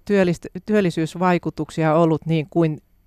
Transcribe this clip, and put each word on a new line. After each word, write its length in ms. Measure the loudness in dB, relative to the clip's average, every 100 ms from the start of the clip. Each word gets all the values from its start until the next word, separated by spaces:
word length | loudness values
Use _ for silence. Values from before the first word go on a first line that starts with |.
| 0
työllist-, 560 | 0 2 -2 -6 -12 -2
työllisyysvaikutuksia 1300 | 0 0 -2 -4 -2 0 0 -2 -8 -8 -2 0 2
ollut 300 | 2 0 -2
niin 220 | -2 -2
kuin 280 | 0 0 -2 _ _